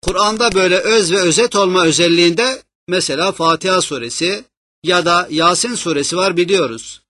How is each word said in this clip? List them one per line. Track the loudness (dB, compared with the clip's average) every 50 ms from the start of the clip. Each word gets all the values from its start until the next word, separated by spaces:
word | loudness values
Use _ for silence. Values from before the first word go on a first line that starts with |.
Kur'an'da | -4 -4 -2 0 0 0 0 0 -2 0 2
böyle | 2 2 2 2 2
öz | 2 2 2 2 2 2
ve | 0 0
özet | 2 2 2 2 0 0 2
olma | 0 0 2 2 2 2
özelliğinde | 2 2 2 2 2 4 4 4 2 2 2 -2 -2 -4 -6 -12 _ _ _ _ -4
mesela | -4 -4 -2 -2 -4 -2 -2 -4
Fatiha | -2 0 0 0 0 0 0 0 0 0
suresi | 0 -2 -6 -8 -8 -8 -6 -4 -4 -4 -4 -6 -10 _ _ _ _ _ _ _ -4
ya | 0 0 0 2
da | 2 2 0 0 -2
Yasin | -2 2 2 2 2 2 -2 -4 -6
suresi | -6 -4 -4 -2 -2 -2 -2 -2
var | -2 -2 0 0
biliyoruz. | 0 0 0 2 0 0 -2 -4 -10 -14 -18 -20 -20 _ _